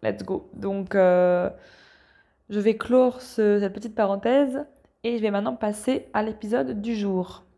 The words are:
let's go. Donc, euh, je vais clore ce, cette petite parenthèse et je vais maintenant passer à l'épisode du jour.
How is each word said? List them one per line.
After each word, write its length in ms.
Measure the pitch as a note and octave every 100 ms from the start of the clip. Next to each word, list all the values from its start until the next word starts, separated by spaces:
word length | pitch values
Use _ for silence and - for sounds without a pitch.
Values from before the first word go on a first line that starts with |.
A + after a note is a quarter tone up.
let's 220 | A2 G2+
go. 260 | G2 F#3+ -
Donc, 400 | - G3 G3 F#3+
euh, 560 | G3 F#3 F3+ F3+ F3+ F3+ - - - - _ _ _ _ _ _
je 120 | G#3
vais 160 | G3+ A3
clore 440 | - B3+ B3+ B3
ce, 380 | - - G#3+ G#3
cette 120 | G3+
petite 220 | G3 A3+
parenthèse 720 | A3 G3+ G3 A3+ C4 C#4+ C4 D4 _ _ _
et 120 | A3+ A#3
je 60 |
vais 80 | G#3+
maintenant 260 | G3+ A3 B3
passer 520 | G#3+ G#3 - C4 -
à 100 | -
l'épisode 580 | G#3+ G#3+ G#3 A#3+ C4 G#3+
du 140 | G#3+
jour. 500 | A3+ G3+ F#3+ F3+ - _